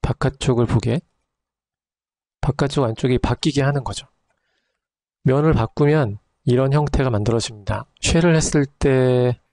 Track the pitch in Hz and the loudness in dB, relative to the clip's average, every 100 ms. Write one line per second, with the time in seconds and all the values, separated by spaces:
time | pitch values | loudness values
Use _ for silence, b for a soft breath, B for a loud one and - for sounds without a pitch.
0 | - - 131 - - 120 117 120 113 123 | -4 -2 -4 -2 -2 0 2 0 0 -4
1 | _ _ _ _ _ _ _ _ _ _ | _ _ _ _ _ _ _ _ _ _
2 | _ _ _ _ - 135 143 143 127 113 | _ _ _ _ -4 0 -2 0 -2 0
3 | 131 123 - - 160 139 139 143 113 98 | 0 0 0 -2 -2 0 0 -2 -6 -12
4 | - _ _ _ _ _ _ _ _ _ | -14 _ _ _ _ _ _ _ _ _
5 | _ _ - 135 156 131 113 - 147 156 | _ _ 0 2 2 2 -2 0 2 2
6 | 127 101 _ _ - 123 135 143 147 - | 0 -6 _ _ 0 0 2 0 0 -2
7 | 131 110 104 117 - 110 101 104 - _ | 0 0 0 -2 -4 -12 -8 -8 -8 _
8 | - 170 170 160 147 156 139 _ 143 131 | -2 2 4 2 2 0 -2 _ 0 2
9 | 127 127 123 120 _ | 2 2 0 -2 _